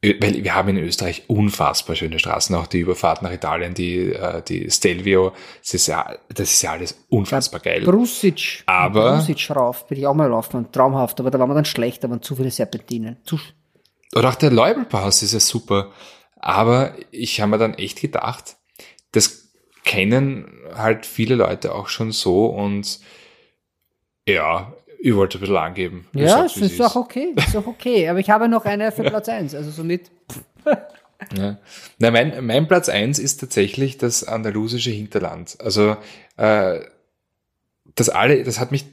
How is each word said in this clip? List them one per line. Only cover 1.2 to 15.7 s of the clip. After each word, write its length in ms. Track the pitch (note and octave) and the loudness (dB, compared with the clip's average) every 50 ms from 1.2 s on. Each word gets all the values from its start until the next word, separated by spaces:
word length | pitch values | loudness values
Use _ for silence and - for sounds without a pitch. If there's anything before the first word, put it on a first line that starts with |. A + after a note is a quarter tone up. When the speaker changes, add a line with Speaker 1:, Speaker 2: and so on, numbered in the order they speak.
| - _ | -4 _
Speaker 1:
unfassbar 640 | A2+ G#2 G#2 G#2 G2 - - C#2+ C#2 - - - E2 | 0 2 2 0 0 0 -2 0 0 -2 -4 -4 -6
schöne 240 | - E2 D#2+ D#2+ D#2+ | -4 -4 -6 -4 -4
Straßen, 360 | - - - - - - F#2 | -2 -2 -2 -2 -2 -2 -2
auch 100 | E2+ E2 | -2 -2
die 140 | - - F2+ | -2 -2 -2
Überfahrt 400 | E2+ F2+ F2+ - - E2+ D#2 - | 0 0 -2 0 0 0 0 0
nach 80 | F#2+ F2 | -4 -8
Italien, 440 | F2 F2+ - D#2 D#2 E2+ F2 F2 F2+ | -8 -6 -4 -4 -4 -4 -4 -6 -6
die, 380 | F2+ F2+ F2 F2 F2+ F2+ F#2 | -4 -4 -4 -2 -2 -2 -2
äh, 300 | F#2 - F#2 F2 E2+ E2+ | -4 -4 -6 -6 -6 -8
die 280 | - - F2+ F2+ - - | -8 -8 -8 -6 -4 -2
Stelvio, 640 | - - - F#2 F2 F2 F#2 G2 F#2+ F#2 F#2 F#2 - - - - - - | -2 2 2 0 0 0 0 2 4 4 4 2 0 -6 -20 -20 -20 -14
das 120 | _ - - | _ -6 -2
ist 120 | F2+ - - | -2 0 0
ja, 280 | D2+ E2 - - - - _ _ | 0 -4 -4 -6 -8 -16 _ _
das 200 | - - G2+ - - | -6 -4 -2 0 2
ist 80 | - | 0
ja 100 | - E2+ | 0 0
alles 320 | D#2+ E2 F2+ - - _ _ _ | -4 -6 -8 -10 -10 _ _ _
unfassbar 500 | - A2 G2 - - C3+ A#2 - - F2 | 2 2 2 2 0 -2 -2 -2 -6 -4
geil. 220 | - - E2+ E2+ - | -2 0 0 2 4
Speaker 2:
Brusic. 800 | F3 F#3 G#3+ B3 A#3+ - - - G3 - - - - - - - | 4 4 4 4 2 -2 0 0 0 0 0 -6 -8 -8 -6 0
Speaker 1:
Aber 500 | - F#2 F2+ F2+ F2+ G2+ G#2+ A2 B2 C#3 D#3 | 2 4 4 4 4 4 4 4 4 4 2
Speaker 2:
Brusic 320 | D#3+ D3+ D#3 - - - | 2 0 -2 -4 -4 -4
rauf, 360 | D3+ C#3+ B2 A#2+ B2 - - | 0 0 0 0 -2 -6 -8
bin 120 | _ D3 C3+ | _ -6 -2
ich 80 | C3+ | 0
auch 80 | C#3 C#3 | 0 2
mal 140 | D#3 D3+ C3 | 2 2 2
laufen, 440 | A#2 A2+ A2+ - - B2+ A2+ - | 2 0 -2 -2 -6 -6 -6 -4
traumhaft, 480 | - - C3 C#3 C3+ C3+ B2+ B2 - - | 2 4 4 4 4 2 0 -2 -2 -2
aber 100 | B2+ B2+ | -2 0
da 80 | B2 C3+ | 2 2
war 80 | B2+ | 2
man 100 | B2+ C#3+ | 2 2
dann 80 | D3+ D3+ | 0 0
schlecht, 360 | D3+ - - A#2 B2 - - | 0 -2 -2 -2 -4 -4 -4
da 80 | - A#2+ | -6 -6
waren 120 | A#2+ A#2 | -6 -6
zu 120 | - - C#3+ | -8 -8 -6
viele 160 | B2+ C3 B2+ | -4 -4 -4
Serpentinen. 680 | - - A#2 - - A2+ - - A#2+ A#2 A2 A2 A#2+ _ _ | -2 -4 -6 -4 -4 -12 -8 -6 -6 -6 -6 -8 -10 _ _
Zu 120 | - E3 | -6 -6
sch- 160 | D3+ - - _ _ _ _ _ _ _ _ _ _ _ _ - | -6 -6 -10 _ _ _ _ _ _ _ _ _ _ _ _ 0
Speaker 1:
Oder 140 | A2 A#2 C3 | 2 2 2
auch 40 | B2 | 2
der 140 | - D#3 D3 | 4 4 6
Leubelpass 720 | B2 A2+ A#2+ E3+ A3+ D4 A#3+ - - G#2 F#2+ G2 G2 - | 6 6 6 4 4 0 -2 -2 -2 -2 0 2 0 2
ist 120 | A#2 G2+ A2 | 0 0 2
ja 60 | A2 | 2
super, 520 | - - - A#2 - - | 2 2 0 -4 -2 0